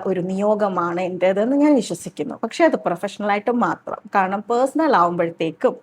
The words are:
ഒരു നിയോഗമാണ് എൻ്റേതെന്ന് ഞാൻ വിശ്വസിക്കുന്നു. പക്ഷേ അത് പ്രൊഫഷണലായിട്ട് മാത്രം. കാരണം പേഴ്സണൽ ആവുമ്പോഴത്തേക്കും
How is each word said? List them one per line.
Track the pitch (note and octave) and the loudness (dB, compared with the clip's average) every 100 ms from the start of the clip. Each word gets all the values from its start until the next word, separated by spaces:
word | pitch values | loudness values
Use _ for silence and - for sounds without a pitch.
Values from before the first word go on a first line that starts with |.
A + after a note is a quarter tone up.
| G3 | 2
ഒരു | F3+ | -2
നിയോഗമാണ് | F3+ F#3+ G#3 G#3 G#3 F3+ F3 E3+ | -2 0 0 2 0 0 -2 -2
എൻ്റേതെന്ന് | F3+ F3+ F#3 G3 A3+ C#4+ | -4 0 0 2 2 2
ഞാൻ | D4+ C#4 | 4 4
വിശ്വസിക്കുന്നു. | - C#4+ F#3 - - - | 2 -8 -10 -8 -8 -6
പക്ഷേ | A#3 - E4 | -6 2 2
അത് | - F3+ | 2 -2
പ്രൊഫഷണലായിട്ട് | E3+ G3+ - G#3 G3+ A3 A#3+ | -4 -6 -6 -2 -2 0 0
മാത്രം. | F3+ D#3+ - - - | 0 -2 -8 -12 -2
കാരണം | G3+ F#3 G3+ | 0 0 -2
പേഴ്സണൽ | G#3+ A#3+ C4 D4 D#4+ G3 | -2 0 0 0 2 4
ആവുമ്പോഴത്തേക്കും | F3 F3 E3+ E3 D#3+ D#3 B3 F3+ | 4 2 -2 -2 -4 0 -2 -2